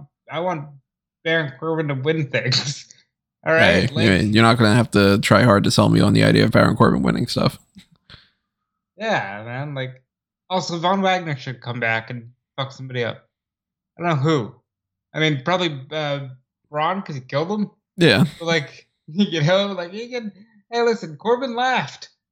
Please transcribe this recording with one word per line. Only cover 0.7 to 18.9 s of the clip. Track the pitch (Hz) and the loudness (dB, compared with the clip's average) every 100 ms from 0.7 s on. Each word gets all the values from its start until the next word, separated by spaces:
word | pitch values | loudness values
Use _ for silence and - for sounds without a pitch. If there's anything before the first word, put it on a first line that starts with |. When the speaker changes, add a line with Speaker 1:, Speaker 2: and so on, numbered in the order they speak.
| 143 _ _ _ _ | -18 _ _ _ _
Speaker 1:
Baron | 165 165 151 - | -2 -2 -2 -6
Corbin | 160 160 156 | -6 -4 -2
to | 135 | -2
win | 135 160 139 | -2 -2 -2
things. | 123 117 131 139 143 - _ _ _ | -2 0 -2 -2 -10 -14 _ _ _
<laughs> | _ _ - | _ _ 0
All | |
right, | 160 95 87 95 | 2 4 4 0
Speaker 2:
Hey, | 143 107 92 | 2 2 4
Speaker 1:
like | 104 | 4
Speaker 2:
you're | 107 | 4
not | 113 120 | 4 4
gonna | 107 110 | 4 4
have | 113 | 2
to | 104 98 101 | 4 4 4
try | - 101 | 4 4
hard | 120 101 | 6 4
to | - | 4
sell | - 107 | 2 4
me | 110 | 4
on | 104 | 4
the | 107 107 | 4 4
idea | 110 | 4
of | 107 | 4
Baron | 110 107 113 | 4 2 4
Corbin | - - | 4 4
winning | - - 120 | 0 -2 -2
stuff. | - - - _ - _ _ _ - _ _ _ _ _ _ _ _ | -2 -2 -4 _ -20 _ _ _ -20 _ _ _ _ _ _ _ _
Speaker 1:
Yeah, | 220 180 98 101 113 | -4 -2 -4 -10 -10
man. | 123 147 139 | -10 -8 -8
Like, | 127 127 _ _ _ _ _ | -10 -12 _ _ _ _ _
also, | 185 - 170 | -4 -4 -2
Von | 175 196 | 0 0
Wagner | 190 185 165 135 | 0 0 -2 -8
should | - 120 | -8 -12
come | - 120 | -10 -4
back | 117 113 113 | -2 -2 -4
and | 123 117 _ _ - | -14 -14 _ _ -10
fuck | 127 | -10
somebody | - 131 123 113 | -10 -12 -6 -6
up. | - _ _ _ _ _ _ _ - | -8 _ _ _ _ _ _ _ -8
I | |
don't | 175 151 | -2 0
know | |
who. | 143 156 101 - _ _ _ _ _ | 0 0 -2 -12 _ _ _ _ _
I | 151 | -2
mean, | 156 143 143 | -2 -2 -2
probably, | 180 175 143 131 | -2 -2 -6 -10
uh, | 151 151 143 135 131 _ _ _ | -8 -6 -6 -8 -18 _ _ _
Braun, | 147 156 190 | -4 -2 -4
'cause | 190 143 | -8 -12
he | |
killed | - 139 165 | -6 -4 -4
him. | 208 202 _ _ - | -4 -6 _ _ 2
Speaker 2:
Yeah. | 165 104 156 - | 4 4 2 -2
Speaker 1:
But, | 165 | -4
like, | 165 139 - _ | -2 -4 -16 _